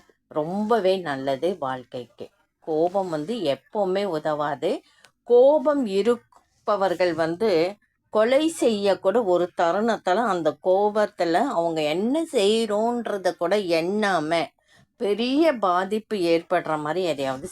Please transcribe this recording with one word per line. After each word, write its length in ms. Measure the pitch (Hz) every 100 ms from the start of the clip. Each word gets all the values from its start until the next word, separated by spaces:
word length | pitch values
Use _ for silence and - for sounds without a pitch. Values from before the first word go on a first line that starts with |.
| _ _ -
ரொம்பவே 680 | 156 156 202 214 233 185 190
நல்லது 600 | 165 135 139 131 170 185
வாழ்க்கைக்கு. 720 | 135 127 123 127 120 - 107 _ _ _
கோபம் 480 | - 156 175 196 185
வந்து 260 | 151 151
எப்பவுமே 720 | 240 156 131 _ 220 185 196
உதவாது. 760 | 202 156 156 151 147 135 170 320 - _ _ _
கோபம் 600 | - 240 269 302 277 285 220
இருப்பவர்கள் 1300 | 196 214 233 _ _ _ _ - 202 190 170 180
வந்து 640 | 160 160 175 226 160 180 208 _ _ _
கொலை 380 | 214 226 269 320
செய்யக்கூட 760 | - 269 208 202 185 190 226
ஒரு 260 | 196 175 175 -
தருணத்துல 680 | 170 190 226 190 185 190
அந்த 320 | 240 180 156 143
கோபத்துல 680 | 185 190 208 214 208 - 170
அவங்க 500 | 175 262 170 170 160
என்ன 400 | 147 165 226 311
செய்றோன்றத 1120 | 330 254 196 226 220 208 226 240 220 202 180 165
கூட 200 | 170 208
எண்ணாம 880 | 180 165 170 208 202 175 151 170 - _ _ _ _ -
பெரிய 560 | 208 202 247 277 330
பாதிப்பு 640 | 240 196 175 196 214 - 208
ஏற்படுற 640 | 170 165 - 175 156 151
மாதிரி 220 | 147 175 175
எதையாவது 420 | 139 135 135 -